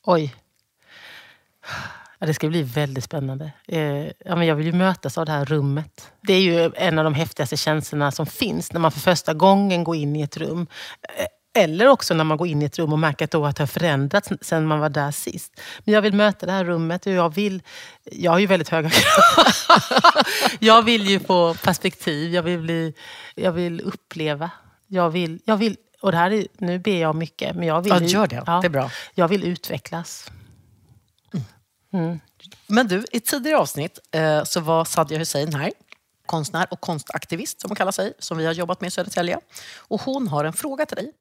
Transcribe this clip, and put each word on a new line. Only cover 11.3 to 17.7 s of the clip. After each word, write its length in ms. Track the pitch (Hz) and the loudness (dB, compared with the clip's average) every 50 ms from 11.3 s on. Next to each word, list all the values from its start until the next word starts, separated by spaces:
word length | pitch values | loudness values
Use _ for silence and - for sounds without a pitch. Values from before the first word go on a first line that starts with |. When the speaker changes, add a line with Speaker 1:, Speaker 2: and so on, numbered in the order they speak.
| _ _ _ _ _ | _ _ _ _ _
Speaker 1:
eller 340 | 233 190 156 156 175 220 277 | 4 4 4 4 4 6 6
också 260 | 269 - - - 180 | 6 6 4 0 2
när 100 | 160 156 | 2 2
man 120 | 156 156 | 2 0
går 100 | 147 175 - | 0 0 -2
in 140 | 156 147 | 0 0
i 20 | 147 | -2
ett 140 | 139 - - | -2 -2 -2
rum 140 | 165 147 | -2 0
och 60 | 151 151 | 2 2
märker 260 | 165 156 143 - 160 | 2 0 0 -2 -4
att, 60 | 151 | 0
då 160 | - 160 147 | 0 0 0
att 100 | 147 143 | 0 -2
det 60 | - | -2
har 40 | 151 | -4
förändrats 640 | 131 - - 170 170 143 135 139 143 - 202 - - 185 - | -4 -2 -2 0 0 0 0 0 0 0 -2 -2 -2 -10 -8
sen 260 | - - 170 160 156 | -4 -2 -2 0 0
man 140 | 156 156 151 | 0 0 0
var 80 | 147 156 | 0 -2
där 220 | 143 151 143 143 | -2 -2 -4 -4
sist. 500 | 143 - - - - 175 - - _ - - - - - - | -6 -8 -10 -10 -10 -12 -14 -16 _ -20 -18 -18 -18 -8 -2
Men 100 | - 208 | 2 2
jag 80 | 214 | 4
vill 100 | 196 214 196 | 4 2 2
möta 320 | 202 208 208 202 _ - | 4 2 2 2 _ -4
det 60 | 170 | -4
här 120 | 190 196 185 | -2 -2 -2
rummet 420 | 175 175 165 165 160 170 190 - | -2 -2 -2 -2 -2 -4 -4 -4
och 60 | 202 | -2
jag 220 | 190 180 170 165 156 | 0 0 0 0 0
vill, 280 | 196 208 202 190 180 - - | -2 -2 -2 -4 -6 -10 -14